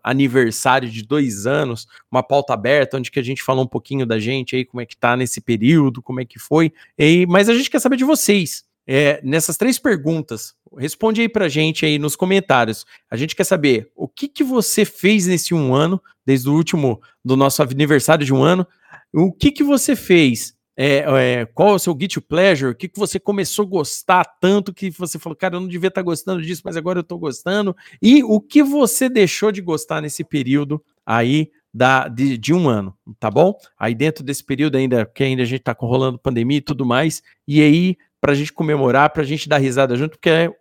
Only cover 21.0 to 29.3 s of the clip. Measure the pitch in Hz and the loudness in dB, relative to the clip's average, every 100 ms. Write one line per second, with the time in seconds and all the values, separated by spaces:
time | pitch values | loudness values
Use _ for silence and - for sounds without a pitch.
21 | 147 135 127 123 113 - 196 196 - 147 | 2 2 2 0 -4 0 2 2 0 -4
22 | - - - 156 196 156 135 117 185 - | -4 -6 -4 2 2 2 0 -4 -10 -6
23 | 202 190 - 202 185 - 202 185 143 - | -6 -4 -4 -4 -4 -4 -2 -2 -4 -6
24 | - 180 165 _ 180 202 190 175 196 160 | 0 0 0 _ 2 2 0 -8 -10 -8
25 | 180 156 - - 185 175 185 175 185 190 | -10 -10 -12 -6 -6 -6 -8 -4 -4 -2
26 | 175 160 - 185 160 170 175 165 165 180 | -4 -4 -4 -6 -6 -10 -10 -8 -4 -6
27 | 160 175 160 123 - 202 202 180 - - | -6 -8 -8 -8 -4 -2 -2 -6 -14 0
28 | 208 285 233 214 - 294 277 294 247 - | 6 6 6 0 2 2 4 2 0 2
29 | 262 240 185 | 0 2 2